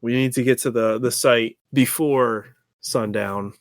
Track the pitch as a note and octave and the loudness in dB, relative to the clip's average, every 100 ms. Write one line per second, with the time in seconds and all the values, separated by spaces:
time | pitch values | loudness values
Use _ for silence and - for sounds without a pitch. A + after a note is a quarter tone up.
0 | A#2 B2+ C3 B2+ B2+ B2 C#3 A#2 A2 A2 | 0 0 0 0 0 0 0 0 0 0
1 | B2 - C#3 A#2+ A2+ - _ C#3 B2 - | -2 0 2 2 0 -6 _ 0 2 2
2 | D3+ C3+ A#2+ A2 A#2+ _ _ _ - C3 | 0 2 2 0 -8 _ _ _ -6 -4
3 | A2 G#2 G2+ G2+ G2+ - | -2 -4 -4 -4 -8 -12